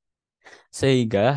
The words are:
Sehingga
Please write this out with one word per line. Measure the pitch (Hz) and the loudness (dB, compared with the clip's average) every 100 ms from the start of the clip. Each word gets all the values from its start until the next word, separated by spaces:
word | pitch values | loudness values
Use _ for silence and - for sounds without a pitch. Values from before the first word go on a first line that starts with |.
| _ _ _ _ - - _ | _ _ _ _ -20 -20 _
Sehingga | - 139 131 113 98 113 | -4 0 0 0 0 0